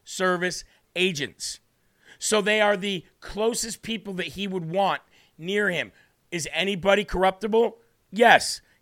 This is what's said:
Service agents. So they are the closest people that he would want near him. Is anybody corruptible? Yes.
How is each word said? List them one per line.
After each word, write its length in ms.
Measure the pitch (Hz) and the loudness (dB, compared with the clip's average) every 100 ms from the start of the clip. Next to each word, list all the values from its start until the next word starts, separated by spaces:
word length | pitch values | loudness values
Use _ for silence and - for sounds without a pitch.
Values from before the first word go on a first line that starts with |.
| - | -14
Service 580 | - 185 180 180 170 - _ _ 175 | -2 0 0 -2 -6 -14 _ _ -2
agents. 640 | 185 151 120 - - - _ _ _ _ _ - | -2 0 -8 -8 -12 -12 _ _ _ _ _ -8
So 220 | - 214 | 0 0
they 200 | 202 214 | 2 2
are 140 | 208 202 | 4 2
the 300 | 202 190 - _ | -2 -6 -8 _
closest 640 | - 202 220 - 226 - | -12 -2 -2 -2 -6 -10
people 300 | - 226 202 | -8 -8 -8
that 160 | 185 170 | -8 -8
he 180 | 180 196 | -6 -6
would 180 | 185 160 | -6 -4
want 360 | 180 190 147 _ _ _ - | 0 0 0 _ _ _ -14
near 320 | 165 202 202 | -4 0 0
him. 220 | 170 107 _ _ _ - | -2 -6 _ _ _ -10
Is 180 | 175 143 | -8 -6
anybody 540 | 156 190 202 185 202 202 | -4 -2 0 2 2 2
corruptible? 720 | 185 185 185 214 226 233 - _ _ _ | 0 0 0 0 2 2 -2 _ _ _
Yes. 520 | 190 233 156 - - _ _ | 4 6 6 4 -10 _ _